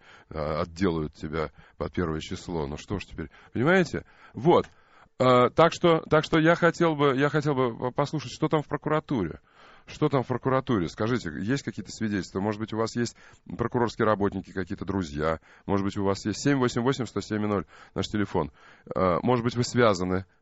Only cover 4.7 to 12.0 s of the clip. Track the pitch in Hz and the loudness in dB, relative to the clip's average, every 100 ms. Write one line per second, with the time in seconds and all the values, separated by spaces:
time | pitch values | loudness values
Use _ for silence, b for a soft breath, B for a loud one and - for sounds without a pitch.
4.7 | b b b b - 127 123 123 - 160 | b b b b 0 4 6 4 6 4
5.7 | - 170 160 - 156 - 160 156 170 170 | 6 2 2 2 0 2 2 4 4 2
6.7 | - 170 147 143 127 143 151 143 131 127 | 4 2 4 2 4 2 2 0 0 0
7.7 | 113 127 120 143 156 127 - 156 156 - | -2 -4 -2 -2 -2 -8 -4 0 0 -2
8.7 | 147 - 156 - 127 82 71 b b b | -6 -2 -2 0 -2 -2 -6 b b b
9.7 | b b - 151 135 117 123 131 131 131 | b b -2 2 2 0 -2 0 0 2
10.7 | 110 78 - 110 123 82 69 98 143 - | 0 0 -2 -2 -2 -4 -6 -4 -4 -4
11.7 | 107 92 - | -10 -12 -6